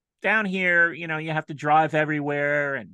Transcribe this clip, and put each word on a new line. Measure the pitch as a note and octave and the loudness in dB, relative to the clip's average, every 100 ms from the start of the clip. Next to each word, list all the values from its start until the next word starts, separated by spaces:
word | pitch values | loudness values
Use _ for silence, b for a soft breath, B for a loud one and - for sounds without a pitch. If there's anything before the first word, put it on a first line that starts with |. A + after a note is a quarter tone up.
| _ _ | _ _
down | F#3+ G#3+ G3+ | -2 0 -2
here, | F#3 F#3 F3 E3+ | -2 2 4 4
you | D#3 E3+ | 0 -6
know, | D#3 | -6
you | D#3+ | -4
have | D#3 - | -4 -6
to | |
drive | C#3+ D3+ D3+ D#3 | -6 2 4 4
everywhere, | D#3 D3+ D3+ C#3+ C#3+ C#3+ D3 C#3+ C3+ | 2 0 -2 -2 -2 0 0 -2 -4
and | G#2 | -10